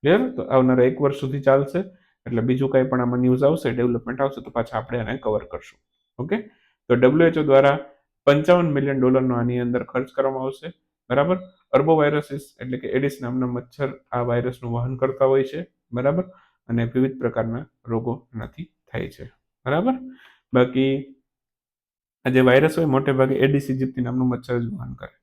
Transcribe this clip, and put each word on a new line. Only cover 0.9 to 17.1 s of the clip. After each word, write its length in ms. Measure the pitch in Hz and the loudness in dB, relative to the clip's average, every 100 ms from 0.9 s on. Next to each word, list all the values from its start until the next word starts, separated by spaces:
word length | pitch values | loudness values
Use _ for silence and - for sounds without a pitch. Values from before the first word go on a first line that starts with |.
| 131 | 2
વર્ષ 180 | 143 143 | -2 -2
સુધી 220 | 135 139 | -6 -2
ચાલશે, 380 | 139 135 139 175 185 _ _ _ - | 2 2 2 -4 -6 _ _ _ -6
એટલે 160 | 117 | -2
બીજું 280 | 120 127 135 | 0 0 2
કાંઈ 180 | 135 127 | 2 2
પણ 140 | 127 | 0
આમાં 180 | 123 123 | -2 0
ન્યૂઝ 240 | 127 127 | 2 2
આવશે, 280 | 139 160 135 | 2 2 -2
ડેવલપમેન્ટ 500 | 123 123 120 117 127 | 0 0 -2 -6 -4
આવશે 200 | 139 131 | -4 -4
તો 100 | 117 | -10
પાછા 260 | 117 113 120 | -6 -4 -6
આપણે 200 | 113 123 | -6 -6
એને 200 | 110 131 | -6 -6
કવર 260 | 110 104 | -4 -4
કરશું. 360 | - - - _ _ _ _ - | -6 -16 -16 _ _ _ _ -12
ઓકે? 140 | 135 214 208 _ _ _ _ | -6 -6 -6 _ _ _ _
તો 80 | 123 | 2
ડબલ્યુ 320 | 127 151 165 | 4 4 2
એચ 100 | 160 | 2
ઓ 60 | |
દ્વારા 360 | 151 135 139 143 - _ _ _ - | 4 4 4 2 -6 _ _ _ 2
પંચાવન 480 | 147 151 180 170 | 2 4 4 4
મિલિયન 260 | 143 135 135 | 0 -2 2
ડોલરનો 360 | 127 131 131 120 | 2 2 2 0
આની 240 | 120 123 | -2 -2
અંદર 240 | 120 123 | -2 -4
ખર્ચ 280 | 123 127 131 - | -4 -6 -6 -2
કરવામાં 280 | 135 131 | -2 -2
આવશે, 300 | 131 131 160 - _ _ _ | -8 -8 -16 -18 _ _ _
બરાબર? 280 | 131 151 180 - _ _ | 0 0 -2 -6 _ _
અર્બોવાયરસીસ 840 | 131 151 160 147 147 143 135 - _ | 0 4 4 4 0 -4 -12 -14 _
એટલે 160 | 127 151 | -10 -8
કે 100 | - | -4
એડિસ 300 | 127 139 139 | -2 -2 -4
નામના 260 | 123 127 123 | -8 -4 -4
મચ્છર 420 | 123 123 - 139 - _ | -6 -10 -8 -8 -8 _
આ 100 | 120 | -6
વાયરસનું 500 | 120 120 123 123 120 | -2 -2 -4 -8 -8
વહન 260 | 117 123 127 | -6 -6 -4
કરતા 280 | 135 135 135 | -4 0 2
હોય 180 | 135 | 2
છે, 240 | 131 151 175 _ _ | 0 -6 -12 _ _
બરાબર? 300 | 120 135 165 180 - _ _ _ | -2 0 0 -4 -12 _ _ _
અને 180 | 117 117 | -2 -2
વિવિધ 340 | 127 135 | 0 0